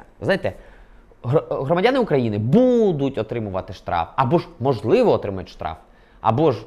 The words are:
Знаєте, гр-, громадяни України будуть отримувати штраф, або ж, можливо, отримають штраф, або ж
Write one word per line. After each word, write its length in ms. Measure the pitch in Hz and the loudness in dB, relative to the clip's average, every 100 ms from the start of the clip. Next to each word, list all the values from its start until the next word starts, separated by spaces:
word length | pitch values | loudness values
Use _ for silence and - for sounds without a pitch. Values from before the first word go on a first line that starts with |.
| - - | -16 -8
Знаєте, 320 | 117 185 101 - - - - - - - | -2 -2 -4 -8 -14 -20 -20 -20 -20 -12
гр-, 420 | 120 151 - 139 | -2 0 0 -4
громадяни 340 | 135 170 214 269 | -2 2 2 2
України 400 | 208 143 117 104 | 2 0 0 -2
будуть 800 | 110 185 254 240 208 151 139 127 | 2 4 4 4 2 0 -2 -2
отримувати 540 | 107 117 107 92 - | -6 -6 -6 -6 -8
штраф, 360 | 95 - 87 85 - | -10 -6 -4 -2 -2
або 220 | 127 165 | 0 0
ж, 100 | - - | -2 -4
можливо, 520 | 123 120 110 214 208 | -2 -2 2 2 4
отримають 360 | 113 101 95 85 | 2 0 -8 -10
штраф, 280 | - 82 82 - _ _ _ | -10 -10 -10 -16 _ _ _
або 320 | 107 117 160 | 0 2 2
ж 120 | 113 | 0